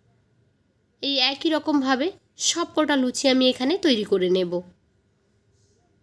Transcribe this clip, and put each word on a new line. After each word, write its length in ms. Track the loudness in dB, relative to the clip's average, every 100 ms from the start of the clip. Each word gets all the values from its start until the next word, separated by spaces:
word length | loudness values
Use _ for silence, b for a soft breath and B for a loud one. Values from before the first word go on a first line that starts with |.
| _ _ _ _ _ _ _ _ _ _
এই 140 | -4 0 0
একই 180 | 0 -2
রকমভাবে 520 | 0 0 0 2 0 -2 -6 _ -6 -4
সব 160 | -4 -2
কটা 220 | -2 0 0
লুচি 280 | -2 0 0
আমি 160 | 4 2
এখানে 220 | 0 -2 0 0
তৈরি 180 | 0
করে 240 | 0 0 2
নেব। 220 | 0 0 -4 -8 _ _ _ _ _ _ _ _ _ _ _ _ _